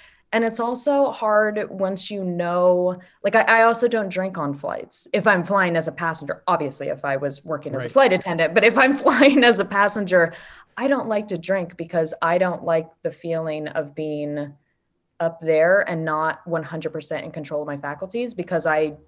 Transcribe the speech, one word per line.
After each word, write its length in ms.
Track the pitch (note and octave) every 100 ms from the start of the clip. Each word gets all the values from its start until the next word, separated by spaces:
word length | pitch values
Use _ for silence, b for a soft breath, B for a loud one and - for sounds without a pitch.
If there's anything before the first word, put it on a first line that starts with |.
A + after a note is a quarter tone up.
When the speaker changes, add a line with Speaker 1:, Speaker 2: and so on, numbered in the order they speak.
| B B -
Speaker 1:
And 120 | A3+
it's 160 | A3+ A3+
also 500 | A#3 B3 - C#4 C#4
hard 580 | - A3 G#3+ G#3+ G#3 -
once 380 | F#3+ F#3+ G3 -
you 140 | G#3
know, 800 | F#3 F3 F3 F3 F3+ F3+ F3+ F#3 B B
like, 100 | G3+
I, 60 | A3
I 200 | - A3+
also 240 | A3+ A3+ A#3+
don't 200 | A3+ G3
drink 300 | F3+ F#3+ F#3
on 160 | C#3+
flights 540 | C#3+ - - - - -
if 140 | G#3+ G#3+
I'm 160 | F#3+
flying 320 | F3 G3 F3+
as 140 | E3+ D#3+
a 40 |
passenger. 520 | - E3+ D#3 C#3+ - -
Obviously, 400 | F3 D3 - C#3
if 180 | C#3
I 120 | C#3+ C3+
was 280 | C#3+ C3+
working 300 | E3 D3+ D3
as 80 | C3
a 40 | B2
Speaker 2:
Right. 60 |
Speaker 1:
flight 200 | C4+ C4
attendant, 420 | F3+ F#3 E3 D3+
but 80 | F3+
if 160 | G#3+ A3+
I'm 180 | C4+ C#4
<laughs> 80 |
flying 380 | - A#3+ C4+ C#4+
as 160 | A#3+ G3
a 60 |
passenger, 680 | F#3+ G3+ G3+ G#3+ F#3+ F3+ E3 B B B B -
I 100 | C4
don't 220 | C4+ G#3+
like 180 | G#3+ G#3+
to 100 | F3
drink 380 | E3+ F#3+ F3 -
because 380 | E3 F3 D#3+ -
I 160 | E3 F3
don't 240 | F#3 -
like 260 | F3 E3 D#3+ _
the 80 | E3
feeling 560 | - E3+ E3 D#3+ D3+ D3+
of 280 | - C#3+ C#3+
being 580 | D#3 D3 D3 D3 C#3+ C#3+ _ _ _ _ _ -
up 220 | E3 E3
there 400 | D#3+ D#3 E3 G3 F3+
and 160 | E3+
not 420 | D#3+ D#3 D#3+ - -
one 160 | E3
hundred 300 | C#3+ E3 D#3
percent 320 | D#3 D3 D#3
in 80 | E3
control 300 | E3 C#3+ D3
of 40 | D3+
my 100 | C#3+
faculties, 560 | C#3+ D3 F#3 A#3 A#3+
because 340 | G3+ E3+ E3+ D#3+
I 280 | D#3 D#3 D3